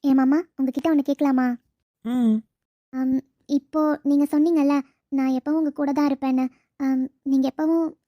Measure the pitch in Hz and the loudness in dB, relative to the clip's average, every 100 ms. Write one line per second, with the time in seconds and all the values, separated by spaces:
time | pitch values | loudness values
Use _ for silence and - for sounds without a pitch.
0 | 285 269 262 302 359 - 262 269 330 302 | 2 2 4 2 -2 -4 -4 -2 0 0
1 | 285 277 285 262 254 240 _ _ _ _ | 0 0 0 2 0 -4 _ _ _ _
2 | 226 254 233 220 - _ _ _ _ 262 | -6 0 2 0 -4 _ _ _ _ -4
3 | 262 262 _ _ - 285 _ 311 302 294 | -2 -2 _ _ -4 -4 _ -2 -2 -2
4 | 277 285 285 294 311 330 285 285 262 _ | 0 0 2 2 2 2 2 0 -4 _
5 | _ 277 262 262 294 320 302 285 285 277 | _ -4 -2 -2 -2 -2 -2 -4 -4 0
6 | 294 269 269 254 254 _ _ _ 269 262 | 0 0 -2 -2 -2 _ _ _ -2 -2
7 | 262 _ 277 269 262 - 311 330 320 - | -4 _ -2 0 0 -2 0 0 -2 -6